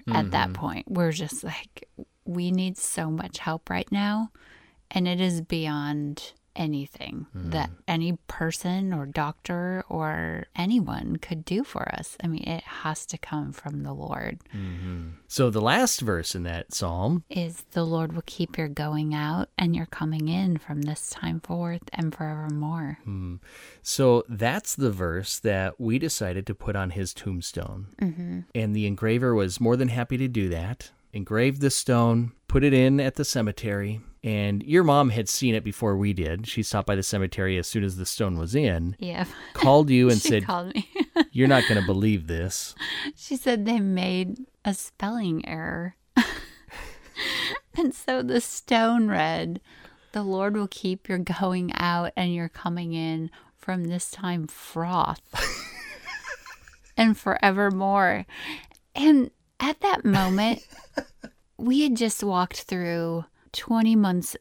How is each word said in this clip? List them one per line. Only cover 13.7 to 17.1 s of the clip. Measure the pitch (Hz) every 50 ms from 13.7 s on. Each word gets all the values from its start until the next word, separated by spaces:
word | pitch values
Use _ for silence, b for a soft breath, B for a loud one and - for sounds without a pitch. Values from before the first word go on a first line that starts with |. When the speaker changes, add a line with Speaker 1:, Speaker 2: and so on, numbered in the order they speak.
| 143 143 143
Speaker 1:
the | 139 139
Lord. | 139 147 - - - - - - 165 - - -
Speaker 2:
Mm-hmm. | 101 95 92 87 87 92 92 87 85 82 82 85 - _
So | - - - 131 120
the | 104 110
last | 107 120 165 240 254 - - -
verse | 131 107 90 82 80 - -
in | 90 85
that | 85 82 82 - - -
psalm | - 98 87 85 90 98 135